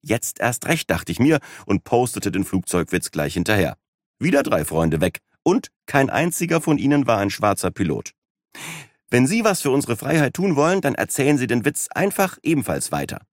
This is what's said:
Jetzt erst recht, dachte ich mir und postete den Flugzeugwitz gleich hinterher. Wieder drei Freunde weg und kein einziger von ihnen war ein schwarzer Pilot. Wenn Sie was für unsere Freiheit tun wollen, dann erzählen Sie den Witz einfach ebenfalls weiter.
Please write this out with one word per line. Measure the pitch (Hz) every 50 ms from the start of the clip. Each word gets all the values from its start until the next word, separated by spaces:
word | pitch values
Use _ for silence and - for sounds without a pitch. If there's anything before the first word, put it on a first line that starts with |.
Jetzt | - - 110 - - - - -
erst | - 120 123 - -
recht, | - 170 160 - -
dachte | 87 85 - -
ich | 87 -
mir | 120 147 160 - - - - - -
und | - 101 92 _
postete | - - 120 123 123 - 104 - 101
den | 87 92 95
Flugzeugwitz | - - 95 87 - - 90 82 - - 90 - -
gleich | - 80 76 76
hinterher. | 80 92 87 - 110 101 87 65 - _ _ _ _ _ _ _ _ _
Wieder | - 170 226 -
drei | - - - 85 76
Freunde | - - 80 82 82 80 80
weg | 85 92 - - _ _ _ _
und | _ 156 185 226 - - _ _ _
kein | - - 139 135 131
einziger | - 117 160 180 170 - 180 165 165 165
von | 160 170 156
ihnen | 143 104 139 147 143 135
war | 120 117
ein | 101 101 98
schwarzer | - - 107 104 98 - - 92
Pilot. | - - 98 80 71 57 - - _ _ _ _ _ _ _ _ _ - - - 165 160 147 _ _ _ _ _
Wenn | - 123 127
Sie | 131 196 233
was | 220 220 190 -
für | - 143
unsere | 135 143 143 - 120
Freiheit | - - 135 156 160 147 127 -
tun | - 185 202 160
wollen, | 135 147 165 185 196
dann | - 147 -
erzählen | - 107 - - - 135 143 151 135
Sie | 123
den | - 123 123 107
Witz | - - - - - -
einfach | - 170 202 - - 196 185 - -
ebenfalls | - - 165 143 117 - 82 69 - -
weiter. | - 73 69 - - - - _